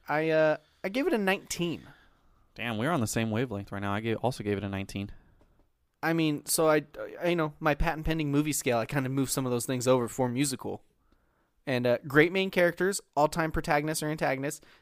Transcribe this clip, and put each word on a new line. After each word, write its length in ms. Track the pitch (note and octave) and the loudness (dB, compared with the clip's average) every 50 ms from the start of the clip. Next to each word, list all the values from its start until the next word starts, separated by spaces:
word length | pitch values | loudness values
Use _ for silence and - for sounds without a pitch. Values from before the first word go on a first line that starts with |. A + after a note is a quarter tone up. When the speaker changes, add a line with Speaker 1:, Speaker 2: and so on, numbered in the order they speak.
| _ - | _ -2
Speaker 1:
I, 220 | D3 D3+ D#3+ D#3+ | 0 0 2 2
uh, 280 | D#3 D#3 D#3 D#3 D3+ - - _ _ _ - | 4 4 4 4 2 0 -6 _ _ _ -8
I 40 | F#3+ | -4
gave 200 | G3+ C4 C#4+ F4+ | -2 -2 0 0
it 40 | C#4+ | 0
a 40 | A3 | 2
nineteen. 640 | G3 F#3 G3 - - - - - F3 E3+ C3+ - - - - - _ _ _ _ _ _ _ _ _ _ _ | 2 0 0 0 -4 -8 -6 -4 -4 -4 -4 -6 -10 -16 -20 -20 _ _ _ _ _ _ _ _ _ _ _
Speaker 2:
Damn, 240 | - A2+ A#2+ A2 G#2+ | -8 -6 -4 -2 -2
we're 120 | A#2+ D#3+ | 0 0
on 80 | F3+ C#3+ | 0 0
the 60 | A2 G2+ | 0 0
same 240 | - A#2+ A2+ A2+ | 0 -2 0 0
wavelength 400 | G#2+ A2 C3+ B2 G2+ G2+ G2 - | 0 -2 -2 -2 -4 -8 -8 -8
right 100 | G2+ G2 | -8 -6
now. 100 | G2+ G2+ | -4 -2
I 60 | G2+ G#2+ | -4 -2
gave, 180 | A2+ A#2 A2 - | -2 -2 -2 0
also 260 | - A#2+ - - G#2 | -2 -2 -2 -2 -2
gave 120 | G#2 G2+ G2 | -2 -2 0
it 40 | |
a 60 | G2+ G2 | -2 -4
nineteen. 420 | G2 F#2+ G2 - - G2 G2+ - - - - _ _ _ _ _ _ _ _ _ _ _ _ _ _ _ | -4 -6 -6 -6 -6 -8 -8 -8 -10 -18 -20 _ _ _ _ _ _ _ _ _ _ _ _ _ _ _
Speaker 1:
I 120 | - D#3+ | -2 0
mean, 340 | E3 E3 D#3+ D3+ D3 C#3 - | 0 2 2 0 0 -2 -2
so 220 | - - E3+ D#3+ D#3 | -2 0 2 4 4
I, 140 | D#3 D3+ D3 - - - A2 - - - | 4 4 2 -2 -10 -12 -12 -12 -8 -4
I, 80 | E3+ F3 | -2 0
you 60 | F3 | 0
know, 180 | E3+ D#3 D3+ D3+ - | 0 0 -2 -4 -2
my 160 | D#3+ D#3 C#3+ | 0 0 2
patent 320 | - - E3+ D3 D#3 D#3 | 2 2 0 0 -2 -2
pending 240 | D#3+ D#3+ D#3+ D3+ C#3+ | -2 0 0 0 2
movie 220 | C#3 C#3+ D3+ D3+ | 2 2 2 2
scale, 260 | C3+ - - C3 A#2 A2+ | -2 0 0 2 2 2
I 80 | A2+ | 0
kinda 220 | - C#3 C3+ C3 B2+ | 0 -2 -2 -2 0
moved 240 | C3+ C#3 C3 B2+ | 0 -2 0 0
some 140 | - C#3+ C3 | -2 -2 0
of 40 | B2+ | 0
those 140 | B2 A#2+ - | -2 -2 -2
things 220 | - C3 B2+ A#2 B2+ | -2 -2 0 4 4
over 180 | C3 B2+ A#2+ A2 | 4 4 2 -2
for 200 | - - B2+ B2 | -2 -2 -2 -2
musical. 540 | A#2+ C3 D3 C3+ C3 - - G2+ F#2 - - _ _ _ _ _ _ _ _ _ _ _ _ _ _ _ _ | 0 0 0 -2 -2 -6 -8 -10 -10 -10 -12 _ _ _ _ _ _ _ _ _ _ _ _ _ _ _ _
And, 220 | C#3+ B2+ B2 A#2+ | -2 -2 0 2
uh, 120 | B2 A#2+ - - C#3+ | 2 2 0 0 4
great 240 | C3 D3+ D#3+ F3 | 4 6 6 6
main 180 | F#3 F#3+ F#3+ F#3+ | 4 0 0 0
characters, 500 | - F#3 F3 F3 E3 - F3+ G3 G3 - - _ _ | 2 2 2 2 2 0 -2 -2 -2 -4 -8 _ _
all-time 360 | C#3 D3 D3+ - E3 D#3+ D#3 | 2 2 2 2 -2 -2 -2
protagonists 500 | - E3 - E3+ D3+ D3 D3 D#3 D#3+ - | -2 -4 0 0 0 0 0 -2 -4 -4
or 60 | D#3+ D3+ | -4 -4
antagonists. 520 | D#3 D#3+ D#3+ C#3+ C3+ C3+ C#3 C#3+ C#3+ - - - - _ | -4 -2 -2 -2 -2 -2 -4 -6 -8 -10 -16 -20 -20 _